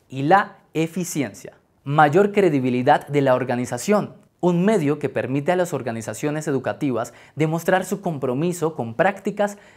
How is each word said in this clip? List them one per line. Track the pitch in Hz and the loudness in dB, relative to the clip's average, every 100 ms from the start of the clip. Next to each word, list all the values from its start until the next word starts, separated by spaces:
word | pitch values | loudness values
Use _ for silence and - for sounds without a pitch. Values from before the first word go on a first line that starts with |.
| _ | _
y | 131 | -4
la | 139 190 - - _ | 2 4 2 -8 _
eficiencia. | 156 160 175 170 156 123 - - - _ _ | -4 -4 -4 -6 -4 -6 -8 -20 -20 _ _
Mayor | - 147 151 156 202 | -2 4 6 6 4
credibilidad | 208 185 147 127 123 127 156 - | 4 2 2 0 2 4 2 2
de | 143 | 0
la | 135 | 2
organización, | 127 127 123 123 123 - 208 196 - _ _ | 2 0 -4 -4 -4 0 0 -2 -10 _ _
un | 175 175 | 0 2
medio | 190 220 143 151 | 2 2 2 0
que | 139 | -2
permite | - 113 139 143 | -4 -4 -2 0
a | 180 | 0
las | 175 | 0
organizaciones | 151 120 113 110 110 147 151 156 | -4 -6 -6 -8 -6 -4 -4 -2
educativas | 135 127 104 147 117 123 - - | -2 -2 -4 -2 -2 -4 -10 -12
demostrar | - 156 165 165 185 | -4 -2 -2 0 0
su | 185 202 | 0 -6
compromiso | 190 151 131 127 170 175 160 165 | -6 -4 -2 -2 -2 -2 -4 -4
con | 117 | -6
prácticas | 113 180 202 - 202 202 202 - | 0 0 0 -6 -2 -4 -4 -20